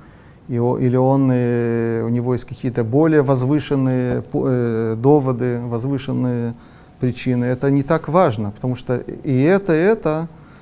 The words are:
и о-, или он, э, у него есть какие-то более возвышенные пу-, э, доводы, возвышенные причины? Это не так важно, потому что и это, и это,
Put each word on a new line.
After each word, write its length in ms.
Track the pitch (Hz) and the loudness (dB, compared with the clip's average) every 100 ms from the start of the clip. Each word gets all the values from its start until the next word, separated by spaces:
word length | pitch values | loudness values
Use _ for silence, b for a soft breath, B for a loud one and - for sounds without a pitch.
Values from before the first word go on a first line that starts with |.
| B B B B - | B B B B -8
и 140 | 117 | -2
о-, 180 | 120 127 | 0 0
или 180 | 127 127 | 0 2
он, 340 | 131 135 131 | 2 4 2
э, 720 | 123 120 120 117 117 113 113 | 2 0 0 -2 -2 -2 -2
у 40 | 113 | -2
него 240 | 120 120 | -2 -2
есть 100 | 123 | -4
какие-то 400 | - - 131 117 | -4 -8 -6 -4
более 380 | 110 135 160 156 | 0 2 4 4
возвышенные 1000 | 135 131 127 151 135 139 131 127 123 123 | 4 2 2 0 0 0 0 0 0 -4
пу-, 220 | - 143 131 | -4 -4 0
э, 480 | 123 120 113 113 110 | 0 0 -2 -2 0
доводы, 640 | 131 151 131 120 123 120 | 4 4 4 -2 -2 -4
возвышенные 920 | 120 117 131 135 135 127 127 120 117 117 B B B B | -4 -6 -4 -4 -4 -4 -2 -2 -6 -8 B B B B
причины? 440 | 127 120 127 123 123 | -4 -2 -2 0 0
Это 260 | 127 139 | 0 2
не 100 | 143 | 0
так 260 | 135 160 - | 2 -2 0
важно, 440 | 170 170 110 101 | 2 2 2 -6
потому 240 | - 127 123 | -6 -6 -6
что 220 | - 123 | -4 -4
и 440 | - - - 127 | -4 -10 -2 2
это, 320 | 147 196 196 | 4 2 2
и 60 | 156 | 2
это, 480 | 185 220 160 156 165 B B B | 2 0 0 -4 -6 B B B